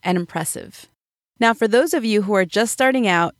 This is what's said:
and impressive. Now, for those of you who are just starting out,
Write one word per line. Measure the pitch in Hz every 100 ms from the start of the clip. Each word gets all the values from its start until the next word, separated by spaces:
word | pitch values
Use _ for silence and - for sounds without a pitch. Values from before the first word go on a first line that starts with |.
and | - 180
impressive. | 175 170 165 - - - - _ _ _ _ _
Now, | 233
for | 226 226
those | 233 311
of | 330 226
you | 214
who | 196 202
are | 180
just | 202 233
starting | - 262 262 214
out, | 175 170 -